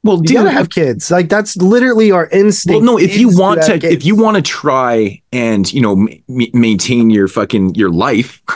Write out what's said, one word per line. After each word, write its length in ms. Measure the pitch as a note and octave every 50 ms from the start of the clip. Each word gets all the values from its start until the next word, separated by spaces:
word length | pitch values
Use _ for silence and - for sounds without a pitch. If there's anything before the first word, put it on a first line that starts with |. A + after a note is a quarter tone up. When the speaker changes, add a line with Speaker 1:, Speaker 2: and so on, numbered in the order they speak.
| -
Speaker 1:
Well, 140 | G#3+ G3
Speaker 2:
You 60 | E3+ D#3+
Speaker 1:
dude, 140 | E3 B3+
Speaker 2:
gotta 140 | A#3+ G#3 F#4
have 200 | C#4 - - E3
kids. 400 | - F3+ D#3+ C3 A#2 - - -
Like, 180 | E3+ F3+ F3+ D#3+
that's 260 | G3+ G#3 G#3 G#3+ -
literally 540 | F#3+ F3+ F#3 A3 B3 B3+ B3+ A#3+ A3 A3 G#3
our 160 | G3 F3+ E3 -
instinct 540 | - F#3+ G3+ G#3+ G3+ - - E3+ G3 A3 A3
Speaker 1:
well, 100 | B3 A#3+
no, 20 | F#3+
if 160 | F3 F#3+ G3
you 120 | G#3 B3 A#3+
Speaker 2:
is 60 | F3+
to 60 | F3+
Speaker 1:
want 220 | F#3+ G3 G3+ E3 D#3+
Speaker 2:
have 120 | D#3+ D#3 E3
Speaker 1:
to, 60 | E3
if 160 | E3 E3+ C#3+ B2+
you 100 | E3 G#3+
Speaker 2:
kids. 80 | G#3 A3+
Speaker 1:
wanna 180 | A3 G#3+ G3
try 800 | D3+ - - - - D3 C3 C3 B2+ B2 A#2+ A2+ A2 G2 F#2+ - _ _
and, 400 | - B2+ A#2 A#2 A2 G2+ F#2+ -
you 80 | - C3+
know, 120 | B2 G#2+ G2+
m-, 140 | F#2+ G#2 A2 - - _
m-, 200 | - B2+ B2+ A#2+ - - A#2+
maintain 520 | A#2 A2+ G#2+ F#2 - - B2+ A#2+ A#2 A2+
your 160 | A2 G#2 G2
fucking, 480 | F#2+ - A#2 G#2 - - G#2+ F#2+ F#2 D#2+
your 160 | G#2+ G#2 F#2
life, 500 | E2+ E2 G#2+ C#3 - - A#2+ - - _ _ - -